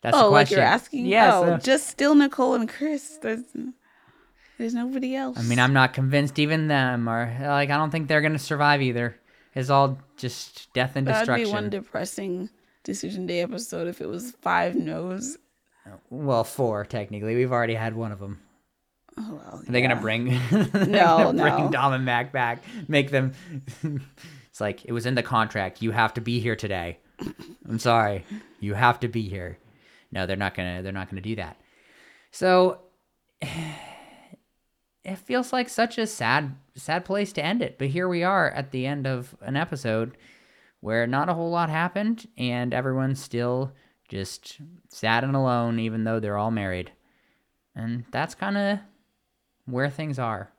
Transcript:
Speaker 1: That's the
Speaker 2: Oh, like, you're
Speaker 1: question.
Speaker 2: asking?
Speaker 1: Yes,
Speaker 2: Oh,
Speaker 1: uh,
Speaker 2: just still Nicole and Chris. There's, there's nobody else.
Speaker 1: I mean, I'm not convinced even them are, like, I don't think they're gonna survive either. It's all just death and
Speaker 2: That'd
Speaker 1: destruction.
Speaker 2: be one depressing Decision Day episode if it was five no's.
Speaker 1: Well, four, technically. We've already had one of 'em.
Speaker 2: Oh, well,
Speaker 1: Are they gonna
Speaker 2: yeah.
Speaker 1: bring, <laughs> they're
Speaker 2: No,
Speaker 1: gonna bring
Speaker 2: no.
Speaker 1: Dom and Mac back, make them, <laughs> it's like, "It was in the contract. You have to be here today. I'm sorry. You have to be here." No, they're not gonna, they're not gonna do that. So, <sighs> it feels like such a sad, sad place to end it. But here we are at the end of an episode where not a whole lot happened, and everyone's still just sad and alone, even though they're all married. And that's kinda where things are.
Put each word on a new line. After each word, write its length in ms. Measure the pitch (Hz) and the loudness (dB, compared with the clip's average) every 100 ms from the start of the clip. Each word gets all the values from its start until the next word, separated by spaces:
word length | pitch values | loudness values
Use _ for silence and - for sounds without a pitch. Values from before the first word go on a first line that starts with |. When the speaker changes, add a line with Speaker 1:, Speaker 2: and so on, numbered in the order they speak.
Speaker 1:
That's 140 | - 294 | 4 6
the 80 | |
Speaker 2:
Oh, 60 | 214 | 8
like, 200 | 196 143 | 8 6
you're 80 | 196 | 6
Speaker 1:
question. 120 | 127 | 4
Speaker 2:
asking? 320 | 220 - 285 240 | 4 0 -4 2
Speaker 1:
Yes, 260 | 208 226 | 6 8
Speaker 2:
Oh, 100 | 202 175 | 8 4
Speaker 1:
uh, 40 | 165 | 2
Speaker 2:
just 300 | - 269 - | 2 2 0
still 260 | - 285 | 0 6
Nicole 400 | 302 277 - 262 | 8 6 4 2
and 140 | 254 226 | 2 -2
Chris. 500 | - 294 294 - 311 | -4 -4 -4 -8 -10
There's, 200 | 233 220 247 - 247 254 _ _ _ _ _ _ _ _ | -6 -6 -8 -10 -12 -12 _ _ _ _ _ _ _ _
there's 160 | 226 | -4
nobody 420 | 240 247 269 254 262 | -2 -2 -4 -4 -4
else. 220 | 262 247 | -4 -2
Speaker 1:
I 40 | |
mean, 160 | 117 127 | 0 4
I'm 140 | 127 | 6
not 200 | 135 127 | 6 4
convinced 460 | - 131 143 143 139 | 2 2 2 2 0
even 300 | 151 160 156 | 0 2 2
them 400 | 147 127 123 117 | 2 2 0 -2
are, 260 | 113 120 120 | -2 -2 -4
like, 300 | 143 143 143 | 0 0 2
I 60 | 143 | 0
don't 140 | 156 | 0
think 180 | 165 147 | -2 2
they're 120 | 156 | 2
gonna 180 | 151 151 | 2 -2
survive 420 | 139 151 147 143 | -2 0 4 4
either. 340 | 131 120 120 - _ _ _ | 2 0 -2 -6 _ _ _
It's 160 | - 131 | -6 2
all 280 | 139 139 135 - - | 4 4 2 -10 -10
just 560 | 127 - - - - | -8 -8 -14 -18 -6
death 220 | - 127 | -2 0
and 120 | 139 139 | 0 0
Speaker 2:
That'd 140 | 220 | 2
Speaker 1:
destruction. 280 | 226 - 226 | 2 2 2
Speaker 2:
be 40 | |
one 180 | 208 208 | -2 -2
depressing 800 | 202 - - 190 - 196 180 190 _ _ _ | -4 -6 -6 -6 -6 -6 -6 -6 _ _ _
Decision 420 | - 196 175 190 180 | -10 -8 -6 -6 -4
Day 140 | 175 | -2
episode 480 | 175 180 - 170 170 | -4 -6 -8 -6 -6
if 120 | - | -6
it 60 | - | -8
was 240 | 170 247 - | -8 -12 -8
five 360 | 180 175 175 180 | 0 2 2 0
no's. 600 | 160 160 175 185 247 311 _ _ _ _ 101 101 _ | -4 -6 -6 -8 -10 -14 _ _ _ _ -20 -20 _
Speaker 1:
Well, 340 | 127 143 120 | -6 0 2
four, 400 | 113 - 127 104 | 0 0 0 0
technically. 500 | 104 120 101 104 107 | -4 -6 -6 -6 -2
We've 160 | 117 127 | 0 2
already 240 | 123 117 | 2 0
had 220 | 113 113 110 | 0 -4 -4
one 160 | 113 | -6
of 100 | 101 | -8
'em. 180 | 98 98 _ _ _ _ _ _ _ - | -10 -12 _ _ _ _ _ _ _ -12
Speaker 2:
Oh, 180 | 214 156 | -10 -12
well, 200 | - - - | -14 -16 -2
Speaker 1:
Are 60 | |
they 80 | 123 | 2
gonna 140 | 127 | 2
Speaker 2:
yeah. 60 | 120 | 2
Speaker 1:
bring, 240 | 110 110 123 | 0 -2 0
<laughs> 240 | 127 123 | 0 2
they're 360 | 202 196 202 190 | 2 2 2 4
Speaker 2:
No, 460 | 202 175 165 160 | 6 8 8 6
Speaker 1:
gonna 100 | - | 4
bring 220 | 147 139 | 4 4
Speaker 2:
no. 60 | 143 | 2
Speaker 1:
Dom 200 | 131 139 | 2 2
and 100 | 131 | 2
Mac 260 | 131 120 127 | 2 0 0
back, 320 | 135 120 120 - 233 151 | -2 -2 -2 -10 -14 0
make 240 | 151 139 | 0 2
them, 220 | 143 131 131 - 147 135 - | 0 0 -4 -12 -12 -12 -8
<laughs> 0 | 156 147 - _ - - - | -6 -6 -10 _ -20 -20 -20
it's 120 | - | -6
like, 240 | 107 98 | -6 -6
"It 80 | - | -6
was 140 | 117 120 | -4 0
in 100 | 127 | 0
the 60 | |
contract. 580 | 117 120 110 110 95 - | 0 0 0 -2 -4 -2
You 80 | 113 | -2
have 240 | 110 110 | 2 2
to 60 | 120 | 0
be 180 | 113 120 | -4 -2
here 160 | 113 | -2
today. 440 | 110 107 95 85 82 _ _ - - - - - | -4 -4 -4 -6 -10 _ _ -14 -12 -20 -20 -8
I'm 120 | 113 | -4
sorry. 440 | 123 117 107 98 - 214 - _ | 2 4 2 -2 -8 -16 -16 _
You 140 | 104 | -6
have 260 | 104 123 120 | 2 4 4
to 80 | 117 | -2
be 140 | 113 104 | -4 -6
here." 300 | 98 90 87 _ _ _ _ _ | -8 -10 -14 _ _ _ _ _
No, 120 | 98 92 | -6 -2
they're 100 | 95 | -2
not 180 | 98 | -2
gonna, 280 | - 90 90 | -2 -6 -6
they're 100 | 95 | -8
not 180 | 98 92 | -8 -8
gonna 100 | 95 | -8
do 120 | 101 110 | -6 -6
that. 200 | 85 - _ _ _ _ - _ _ | -8 -14 _ _ _ _ -20 _ _
So, 520 | - 185 185 185 - - _ _ | -2 4 6 6 2 -14 _ _
<sighs> 300 | _ _ _ | _ _ _
it 1700 | 135 156 160 151 - - - - - - _ _ _ _ _ _ 190 190 | -10 -8 -10 -12 -18 -20 -20 -20 -20 -20 _ _ _ _ _ _ -12 -12
feels 360 | - 247 254 | -4 -2 0
like 160 | 262 247 | -2 -2
such 300 | - 233 233 | 0 -2 0
a 80 | 220 | -4
sad, 480 | - 113 135 147 135 _ - | -2 2 2 0 -10 _ -16
sad 280 | - 165 | -6 -6
place 280 | 175 196 202 | -2 -4 -2
to 100 | - | -4
end 180 | 151 226 | -2 -2
it. 160 | 233 - | -4 -4
But 100 | 139 | -4
here 200 | 151 185 | -2 -2
we 140 | 175 | 0
are 280 | 175 196 156 | 2 2 2
at 200 | - 135 | -2 -6
the 160 | 131 131 | -4 -4
end 200 | 143 135 | -4 -4
of 280 | 131 123 - | -4 -8 -14
an 160 | - 139 | -4 -2
episode 600 | 170 143 127 110 117 - - _ _ _ _ _ | -2 -4 -2 -2 -2 -8 -20 _ _ _ _ _
where 260 | 110 113 117 | -2 0 2
not 220 | 135 165 | 0 0
a 60 | |
whole 160 | 165 170 | -2 -2
lot 200 | 170 165 | 0 0
happened, 580 | 156 175 202 214 226 - - | 0 -2 -2 -2 -4 -8 -6
and 360 | 123 120 123 | -4 -2 -2
everyone's 480 | 123 131 131 131 135 | -2 -2 0 -2 -2
still 500 | - 120 123 127 135 - _ _ _ | -4 -4 -2 -2 -4 -8 _ _ _
just 500 | 98 95 - - - 151 175 _ | -8 -8 -10 -18 -20 -20 -20 _
sad 360 | - 110 113 | -6 0 2
and 100 | 131 139 | 2 0
alone, 420 | 131 120 117 113 | 2 2 0 -2
even 260 | 113 113 | -2 -2
though 160 | 110 113 | -2 -2
they're 180 | 107 104 | -2 -2
all 120 | 107 | -2
married. 420 | 113 98 90 90 _ _ _ _ _ _ _ _ | -2 -2 -4 -8 _ _ _ _ _ _ _ _
And 300 | - 113 120 117 | -10 -6 -6 -6
that's 240 | 127 160 | -6 -6
kinda 500 | - 196 202 202 202 - _ _ _ _ _ _ _ - | -6 -4 -2 0 -2 -6 _ _ _ _ _ _ _ -8
where 240 | 123 143 | -2 -2
things 280 | 139 156 135 | -4 -6 -4
are. 320 | 120 104 98 | -4 -4 -8